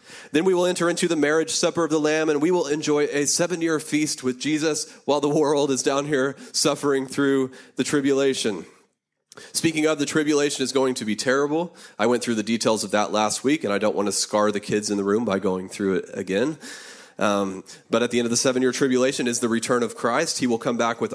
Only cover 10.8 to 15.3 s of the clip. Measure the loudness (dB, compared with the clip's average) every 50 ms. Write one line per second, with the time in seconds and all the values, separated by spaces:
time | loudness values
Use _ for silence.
10.8 | 2 2 0 -2 -4 -4 -4 -2 0 0 2 2 2 0 0 -2 -2 -4 -8 -14
11.8 | -20 -14 -4 0 2 2 2 2 0 0 -2 0 0 0 0 0 2 2 0 0
12.8 | 0 0 0 0 0 0 0 0 0 0 0 0 0 0 0 0 0 -2 0 0
13.8 | 0 0 0 0 0 -2 -2 -2 -2 0 2 2 2 2 0 -2 -2 -2 -2 -2
14.8 | 0 0 -2 0 0 2 2 2 2 0